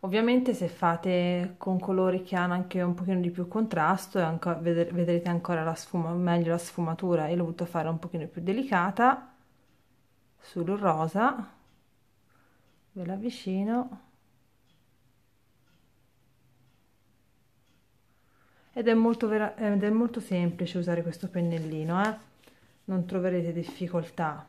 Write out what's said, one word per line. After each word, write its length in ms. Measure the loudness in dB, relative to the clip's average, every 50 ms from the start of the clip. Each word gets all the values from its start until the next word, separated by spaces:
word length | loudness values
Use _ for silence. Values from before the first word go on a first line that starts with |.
Ovviamente 520 | -4 0 0 2 4 4 4 4 4 2 0
se 140 | 0 -2 -4
fate 880 | -4 0 2 2 2 2 0 2 2 2 2 2 2 0 -2 -4 -6 -8
con 220 | -4 -2 -2 0
colori 420 | 0 0 2 2 4 2 2 0
che 140 | -2 -2 -2
hanno 180 | 0 0 0 0
anche 280 | -2 -2 -2 -2 0
un 120 | 0 0 0
pochino 280 | -2 0 0 0 2
di 100 | 2 0
più 160 | -2 -2 -6 -4
contrasto, 720 | 0 -2 -2 0 2 2 4 4 2 2 -2 -4 -2 0
è 20 |
anco-, 380 | 0 0 0 -2 -2 -2 -2 -2
veder-, 340 | 0 0 2 2 2 0 0
vedrete 360 | -2 2 2 2 0 2 0
ancora 340 | -2 0 0 0 -2 0 0
la 100 | -2 -4
sfuma-, 400 | -6 -8 -6 -4 -4 -2 -2 -2
meglio 380 | 0 2 2 2 2 2 2
la 60 | 0 -2
sfumatura. 720 | -2 -6 -4 -4 -2 -2 -2 -2 0 0 2 2 2 0
Io 80 | 0 0
l'ho 60 | 0
voluto 220 | -2 -2 -4 -6
fare 220 | -4 -2 -2 -2 -2
un 100 | -2 -4
pochino 300 | -6 -6 -6 -6 -6 -6
più 140 | -8 -6
delicata 920 | -4 -2 -2 -2 0 0 2 2 2 0 2 4 4 4 4 2 -2 -16 -20 _ _ _ _ _ _ _ _ _ _ _ _ _ _ _ _ _ _ _ _ _
sul 300 | -20 -12 -6 -4 -2 -2 -2 0
rosa, 720 | 2 2 2 2 0 0 0 2 2 2 0 -2 -8 -12 -14 _ _ _ _ _ _ _ _ _ _ _ _ _ _ _ _ _ _ _ _ _ _ _ _ _ _ _
ve 140 | _ -10 -8
l'avvicino. 960 | -6 -6 -6 -6 -6 -8 -6 -6 -4 -2 0 0 0 0 0 -2 -4 -8 -16 -20 _ _ _ _ _ _ _ _ _ _ _ _ _ _ _ _ _ _ _ _ _ _ _ _ _ _ _ _ _ _ _ _ _ _ _ _ _ _ _ _ _ _ _ _ _ _ _ _ _ _ _ _ _ _ _ _ _ _ _ _ _ _ _ _ _ _ _ _ _ _ _ _ _ _ _ _ _ _ _ _ _ _ _ _ _ _ _ _ _ _ _ _ _ _
Ed 160 | 0 4 4
è 40 | 6
molto 360 | 6 6 4 4 2 0 0
vera-, 260 | 2 2 0 0 -2
ed 260 | -2 0 0 2 2
è 80 | 2 2
molto 300 | 4 4 2 2 0 -4
semplice 580 | -4 -2 0 2 2 0 0 -2 -4 -4 -2 -2
usare 260 | -2 0 0 0 0
questo 260 | -2 -6 -6 -8 -6
pennellino, 760 | -2 0 0 0 0 -2 -4 -4 -4 -4 -2 0 0 2 2
eh? 140 | 2 0 -4 -10 -20 _ _ _ -20 -20 _ -20 _ _ _ _
Non 200 | -4 -2 -2 -2
troverete 480 | 0 -2 0 0 0 0 0 0 0 -2
difficoltà. 920 | -4 -6 -6 -6 -6 -6 -2 -2 -2 -4 -4 -4 -4 -2 -2 -2 -6 -12